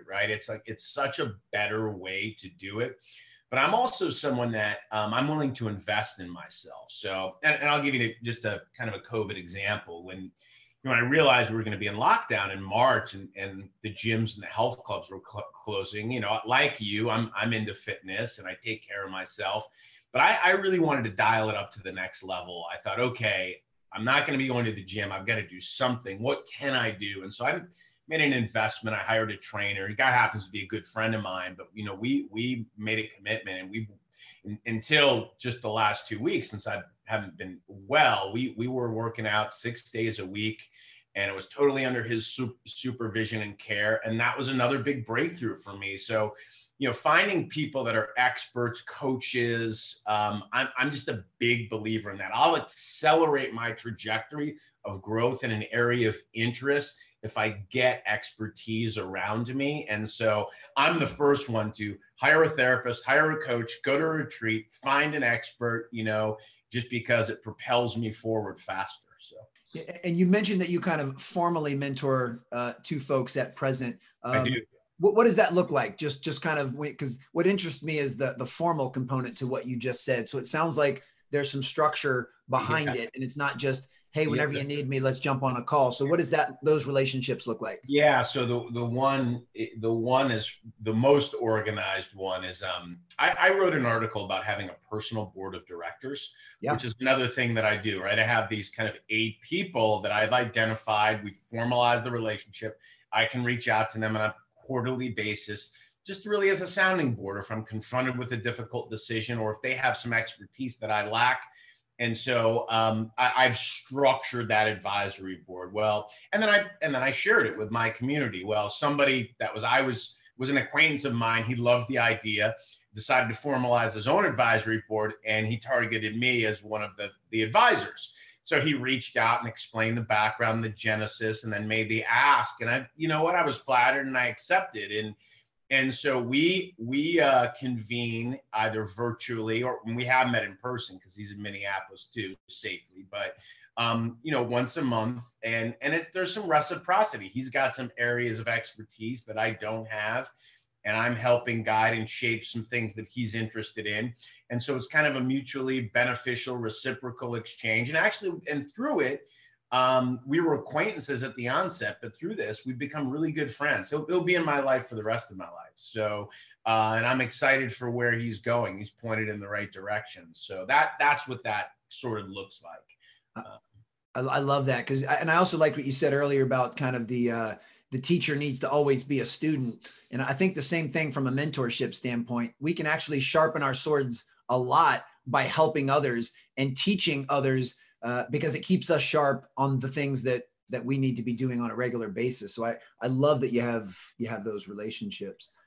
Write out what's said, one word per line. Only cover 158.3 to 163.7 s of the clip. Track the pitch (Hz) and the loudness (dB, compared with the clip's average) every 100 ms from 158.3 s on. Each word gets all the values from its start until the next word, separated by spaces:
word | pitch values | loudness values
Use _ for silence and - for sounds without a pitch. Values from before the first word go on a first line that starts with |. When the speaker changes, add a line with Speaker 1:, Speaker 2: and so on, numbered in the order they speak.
| 160 - | -6 -6
Speaker 1:
and | 147 - | -6 -6
through | - 285 202 | -6 -2 0
it, | 131 143 - _ _ _ - | 0 -2 -10 _ _ _ -2
um, | - 127 131 127 123 135 | 2 4 4 2 -2 0
we | 160 | 2
were | 165 | 2
acquaintances | 143 - 151 214 175 131 123 | 2 -2 -2 -2 -4 -4 -4
at | 127 - | -4 -4
the | 120 | -2
onset, | 151 185 - 107 - | 0 0 -4 -6 -6
but | 117 - | -12 -10
through | 175 208 | -8 -6
this, | - 110 131 | -6 -6 -8
we've | 123 | -6
become | 143 151 131 | -6 -4 -4
really | 143 160 | -2 -2
good | 156 139 | -2 -4
friends. | - 147 | -2 0